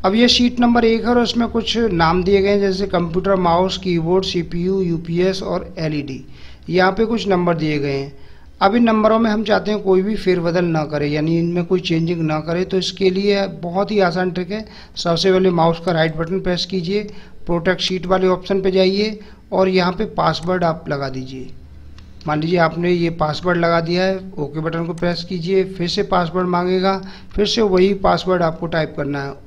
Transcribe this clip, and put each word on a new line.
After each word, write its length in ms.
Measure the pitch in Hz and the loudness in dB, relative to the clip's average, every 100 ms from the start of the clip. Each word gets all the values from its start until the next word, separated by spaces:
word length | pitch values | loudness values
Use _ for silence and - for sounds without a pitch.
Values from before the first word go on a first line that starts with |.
| 190 | 2
अब 100 | 214 | 4
ये 120 | 240 | 4
शीट 300 | - 240 240 | 4 2 2
नंबर 260 | 240 233 226 | 4 4 4
एक 160 | 226 | 2
है 80 | 214 | 2
और 80 | 240 | 0
उसमें 280 | 226 233 233 | 0 0 0
कुछ 260 | 226 220 220 | -2 -2 0
नाम 460 | 226 170 165 175 | 0 2 2 2
दिए 180 | 180 202 | 2 2
गए 80 | 196 | 4
हैं 100 | 202 | 2
जैसे 280 | 196 185 196 | 2 -2 -2
कंप्यूटर, 480 | 175 170 175 185 196 | -2 0 -2 0 2
माउस, 400 | 175 170 185 185 | 2 2 2 -2
कीबोर्ड, 480 | 190 170 160 185 190 | -2 -2 2 0 0
सीपीयू, 540 | 180 165 170 175 190 | -4 -4 -4 -2 0
यूपीएस 600 | 180 160 165 170 185 190 | 0 -2 -2 0 0 0
और 300 | - 175 - - | -4 -6 -6 -6
एलईडी, 440 | 160 151 139 - - - - - - | -4 -4 -6 -10 -12 -18 -18 -16 -2
यहाँ 220 | 170 185 | 2 2
पे 140 | 190 220 | 2 0
कुछ 220 | 226 185 | 0 0
नंबर 280 | 180 175 170 | 0 2 0
दिए 220 | 156 147 | 0 -2
गए 180 | 139 139 | -2 -4
हैं। 160 | 139 - - - - - | -6 -12 -18 -18 -20 0
अब 140 | 196 226 | 2 4
इन 80 | |
नंबरों 360 | 233 220 214 220 | 4 4 4 4
में 100 | 226 | 2
हम 120 | 214 | 0
चाहते 280 | 214 196 175 | 2 0 2
हैं 100 | 208 | -2
कोई 200 | 190 190 | 2 2
भी 140 | 196 214 | 2 -2
फेरबदल 480 | 180 180 170 170 180 | 0 0 2 0 2
ना 160 | 160 143 | 0 -2
करें, 220 | 147 147 | -2 -2
यानी 280 | 151 156 165 | 0 0 2
इनमें 240 | 170 175 175 | 0 -2 0
कोई 140 | 185 | -2
चेंजिंग 400 | 185 165 165 175 | 0 0 0 0
ना 180 | 156 156 | 0 -2
करें, 260 | 156 170 185 | -2 -2 0
तो 120 | 190 | -2
इसके 320 | 180 - 190 | -2 0 0
लिए 360 | 185 202 202 190 156 | 2 0 0 0 -6
बहुत 320 | 175 180 202 | -6 -2 0
ही 80 | 214 | 2
आसान 300 | 180 175 185 | 2 2 -2
ट्रिक 200 | 180 175 | -2 -6
है। 140 | 214 214 - - - | -8 -10 -16 -16 -6
सबसे 360 | 170 170 190 | -2 2 4
पहले 200 | 185 185 | 4 4
माउस 280 | 170 165 170 | 4 2 2
का 120 | 180 | 0
राइट 240 | 165 160 160 | 0 0 0
बटन 240 | 165 185 | -4 -2
प्रेस 240 | 180 175 - | -2 -2 -2
कीजिए, 380 | 190 165 202 208 - - - - | -4 -2 -4 -4 -12 -16 -12 -2
प्रोटेक्ट 360 | 170 170 185 | 0 0 0
शीट 240 | - 185 175 | -2 -4 0
वाले 220 | 190 185 | 2 2
ऑप्शन 320 | 180 - 196 | 0 0 0
पे 100 | 190 | 2
जाइए 480 | 190 185 196 214 214 - - - | 4 2 2 -2 -4 -14 -20 -4
और 180 | 190 190 | 0 2
यहाँ 220 | 185 180 | 4 2
पे 120 | 175 208 | 0 -4
पासवर्ड 560 | 170 160 160 175 185 | 0 0 0 -2 0
आप 220 | 170 160 - | 0 -2 -4
लगा 180 | 143 139 | -6 -4
दीजिए। 400 | 131 131 131 127 - - - - - - - 156 | -8 -10 -12 -12 -14 -18 -20 -18 -20 -20 -12 -4
मान 140 | 151 | -2
लीजिए 160 | 165 180 | 2 2
आपने 320 | 165 160 175 | 2 2 0
ये 180 | 175 170 | 2 0
password 460 | 165 156 147 175 170 | 0 -2 -2 0 2
लगा 220 | 170 170 | 2 2
दिया 220 | 165 175 | 0 0
है, 140 | 185 190 190 185 | 0 -2 -6 -8
OK 240 | 143 151 | -6 -4
button 260 | 160 165 170 | -4 -4 -4
को 80 | |
press 300 | 165 175 170 | -2 -2 -2
कीजिए, 400 | - 185 165 190 185 | -6 -6 0 0 0
फिर 200 | - 170 | -4 -4
से 160 | 208 196 | -2 0
password 420 | 185 170 175 180 | 0 0 -2 0
मांगेगा, 480 | 175 180 185 190 190 190 - - | 0 0 2 2 -2 -6 -16 -8
फिर 140 | - 208 | -2 0
से 160 | - | 2
वही 300 | 214 185 190 196 | 2 4 4 4
password 460 | 190 175 180 180 | 2 2 2 2
आपको 260 | 165 160 170 | 2 -2 -4
type 260 | 165 156 - | -2 -2 -4
करना 260 | 143 143 | -4 -4
है। 80 | 139 - | -6 -12